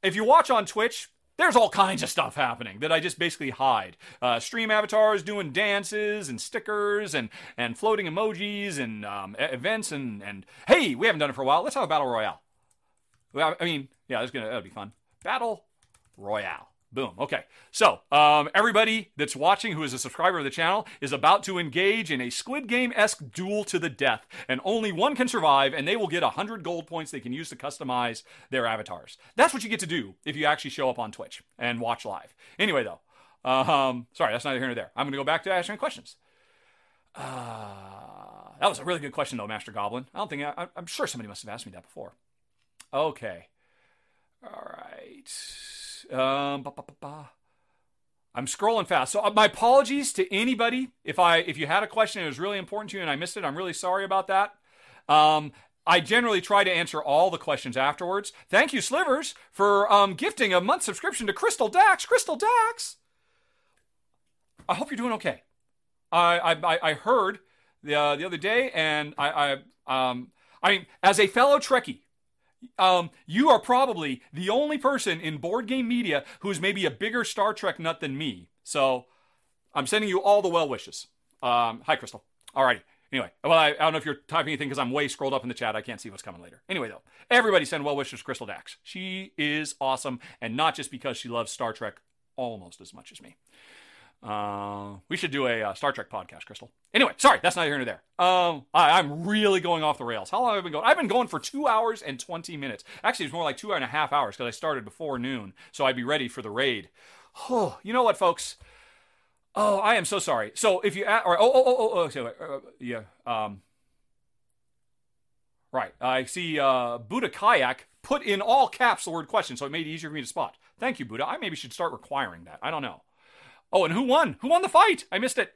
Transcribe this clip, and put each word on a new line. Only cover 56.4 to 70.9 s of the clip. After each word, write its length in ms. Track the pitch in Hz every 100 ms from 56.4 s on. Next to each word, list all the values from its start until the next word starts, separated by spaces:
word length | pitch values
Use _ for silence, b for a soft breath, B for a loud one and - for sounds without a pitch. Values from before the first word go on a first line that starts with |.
try 220 | - 202
to 80 | 190
answer 300 | 175 165 156
all 280 | 147 147 180
the 80 | 170
questions 400 | - 139 131 123
afterwards. 560 | 135 147 175 196 202 B B
Thank 240 | 196 302
you, 80 | 254
Slivers, 540 | - 285 349 269 320 - B
for, 400 | - 202 202 202
um, 220 | 202 202 180
gifting 380 | 330 - 220
a 60 | 180
month 240 | 185 359
subscription 440 | - - 370 - 214
to 60 |
Crystal 340 | - 453 - 220
Dax. 380 | 349 415 370 -
Crystal 300 | 480 - 285
Dax, 600 | 427 480 453 466 - - _ _ _ _ _ _ _ _ _ _ _ _ _ _ _ _ -
I 60 |
hope 160 | 185 269
you're 80 | 233
doing 160 | 240
okay. 300 | 220 170 113 _ _ _ _ _ _ _
I, 280 | 165 170 170
I, 120 | 165
I, 280 | 160 170 165 160
I 40 |
heard 460 | 139 - 240 190 202 _ _ _ _
the, 120 | 147 147
uh, 200 | 147 147
the 100 | 180
other 120 | 170
day, 340 | 185 233 254
and 420 | 165 156 151 147 -
I, 420 | 143 156 143 135 - _ -
I, 220 | 131 127
um, 220 | 123 123 b b b
I 100 | 180
mean, 140 | 196 165